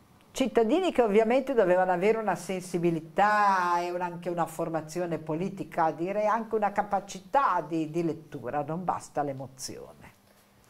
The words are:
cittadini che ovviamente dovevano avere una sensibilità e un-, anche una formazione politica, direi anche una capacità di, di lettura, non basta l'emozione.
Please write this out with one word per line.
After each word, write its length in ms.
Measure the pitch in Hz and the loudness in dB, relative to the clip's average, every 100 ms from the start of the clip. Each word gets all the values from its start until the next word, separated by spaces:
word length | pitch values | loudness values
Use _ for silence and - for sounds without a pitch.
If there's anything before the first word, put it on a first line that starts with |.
| _ _ _ | _ _ _
cittadini 600 | - 262 - 226 311 370 | -4 0 2 4 2 2
che 80 | 254 | 2
ovviamente 520 | 233 202 220 254 269 | 4 4 4 2 2
dovevano 380 | 254 185 180 185 | 2 4 4 4
avere 260 | 175 196 226 | 2 2 2
una 180 | 214 170 | 0 -2
sensibilità 1500 | - 190 180 180 170 165 151 - 202 208 202 190 175 175 | -4 -8 -4 -2 0 0 -2 2 4 4 4 4 2 0
e 100 | 175 | -2
un-, 80 | 175 | -4
anche 300 | 180 170 180 | -6 -6 -6
una 160 | 170 165 | -2 -2
formazione 720 | - 170 160 156 175 175 156 | -2 -4 -4 -4 -6 -4 -4
politica, 720 | 156 160 190 - 156 - 160 | -4 -4 -4 -6 -6 0 0
direi 340 | 151 175 202 214 | 0 -4 -2 0
anche 300 | 220 220 220 | 0 0 0
una 160 | 208 | 0
capacità 920 | 202 202 196 190 - - 277 254 180 151 | 0 -2 -2 -4 -12 -2 2 2 2 0
di, 220 | 165 151 | -2 -2
di 120 | 156 | -2
lettura, 640 | 170 147 - 143 120 143 143 | -2 -2 -8 -10 -6 -4 -2
non 200 | 160 175 | -4 -4
basta 380 | - - - | -4 -4 -4
l'emozione. 920 | 143 131 135 - - 64 71 - - - _ _ _ _ - | -4 -4 -10 -12 -12 -12 -16 -20 -20 -20 _ _ _ _ -20